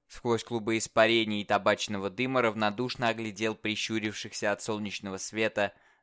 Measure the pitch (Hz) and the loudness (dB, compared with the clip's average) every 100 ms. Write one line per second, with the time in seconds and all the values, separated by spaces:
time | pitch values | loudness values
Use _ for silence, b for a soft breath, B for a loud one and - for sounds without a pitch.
0 | _ - 120 113 - 120 107 110 - - | _ -8 -2 -2 0 -4 -2 -2 0 6
1 | 110 117 107 104 101 101 98 104 - 104 | 6 6 2 -2 2 2 4 2 0 -4
2 | 98 95 127 131 117 107 107 101 123 - | -4 -2 0 2 2 2 0 0 -4 0
3 | 117 113 110 101 110 107 107 107 - 110 | -2 0 -4 -2 -2 -2 -4 -4 -2 -2
4 | 107 101 107 - 107 101 - 107 104 - | -2 -6 -10 -4 -2 -2 -2 -4 -4 -8
5 | 101 95 - 107 110 - 101 b b b | -8 -8 -6 0 0 2 -2 b b b